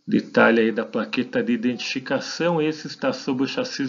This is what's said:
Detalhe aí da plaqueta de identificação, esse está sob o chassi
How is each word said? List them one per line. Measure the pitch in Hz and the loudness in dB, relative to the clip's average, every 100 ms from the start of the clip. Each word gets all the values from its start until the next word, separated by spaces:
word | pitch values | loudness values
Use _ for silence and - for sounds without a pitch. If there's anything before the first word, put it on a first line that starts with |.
| - | 0
Detalhe | 110 - - 113 117 | 0 2 4 6 6
aí | 113 | 4
da | 107 107 | 0 -4
plaqueta | 120 107 - 123 131 | -4 -4 -4 -2 -2
de | 110 | -2
identificação, | 120 123 120 - 135 131 135 131 - 165 170 | -2 -2 -4 -6 -6 -2 -4 -4 -2 0 2
esse | 151 151 151 | 0 -2 -8
está | - 135 | -4 -2
sob | 127 - 127 | -2 -2 0
o | 135 | 0
chassi | - 127 - | -2 -4 -4